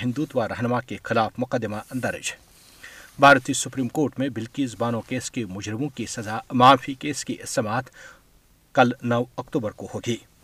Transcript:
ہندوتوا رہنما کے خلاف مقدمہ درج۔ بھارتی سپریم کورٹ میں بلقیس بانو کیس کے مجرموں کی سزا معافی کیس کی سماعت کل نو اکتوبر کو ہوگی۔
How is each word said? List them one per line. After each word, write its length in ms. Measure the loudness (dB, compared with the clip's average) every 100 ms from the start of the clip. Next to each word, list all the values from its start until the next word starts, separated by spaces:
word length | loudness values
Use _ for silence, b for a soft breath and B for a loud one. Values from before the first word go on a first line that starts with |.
ہندوتوا 440 | 0 -2 -2 -2 -2
رہنما 320 | -2 -2 -2
کے 160 | -4 -10
خلاف 280 | 0 2 2 -2
مقدمہ 400 | -4 -2 -4 -6 -8 -6
درج۔ 280 | -4 -4 -8 -10 -20 -20 B B B B B 6
بھارتی 340 | 8 8 4
سپریم 340 | -4 -4 -4 -2
کورٹ 320 | 0 -2 -2
میں 100 | -4
بلقیس 460 | -4 -8 -6 -6 -2
بانو 220 | -2 -2
کیس 300 | -4 -8 -6
کے 140 | -6 -6
مجرموں 440 | -8 -8 -6 -6
کی 160 | -6 -8
سزا 340 | -8 -6 -8 -2
معافی 420 | 8 8 8 2
کیس 320 | -8 -6 -6 -8
کی 120 | -8 -4
سماعت 360 | -4 -2 -4 -6 B B B B _ _ _ _
کل 180 | 4 4 4
نو 220 | 0 0 -2 -8
اکتوبر 340 | -6 -4 -4
کو 160 | -8 -10
ہوگی۔ 240 | -8 -6 -8 -10 _